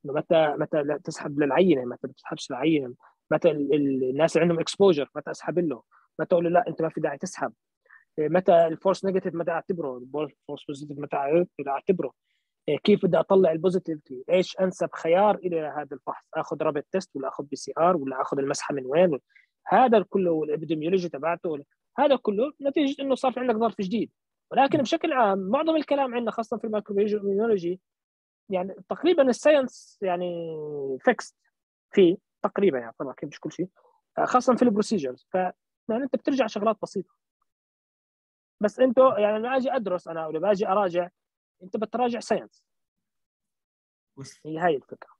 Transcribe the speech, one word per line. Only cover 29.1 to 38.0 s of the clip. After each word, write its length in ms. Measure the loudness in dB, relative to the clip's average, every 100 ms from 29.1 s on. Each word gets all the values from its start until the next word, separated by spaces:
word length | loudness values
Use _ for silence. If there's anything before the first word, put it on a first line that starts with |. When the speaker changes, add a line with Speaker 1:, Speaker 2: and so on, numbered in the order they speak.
| 4
Speaker 1:
الساينس 760 | 4 4 4 4 2 -8 -20 _
يعني 560 | -4 -2 -4 -6 -8 -8 -8 -8 -6 0
fixed 380 | 0 0 -6 _ _ _ _ _ _
فيه 260 | 4 4 4 _ _
تقريبًا، 380 | -6 0 0 0
يعني 140 | -8 -10
طبعًا 140 | -10
أكيد 160 | -10 -14
مش 100 | -10
كل 120 | -12
شيء، 180 | -8 -10 _ _ _ _ -4
آه، 80 | 0
خاصة 300 | 2 2 4
في 60 |
البروسيجرز. 640 | 4 2 0 -2 -4 -10 _
ف-، 20 | -4 -4 -6 _ _ -6
يعني 140 | -4
أنت 120 | -2 -4
بترجع 320 | -2 0 -2
شغلات 300 | 0 -2 -2
بسيطة. 320 | -6 -8 -10 _ _ _ _ _ _ _ _ _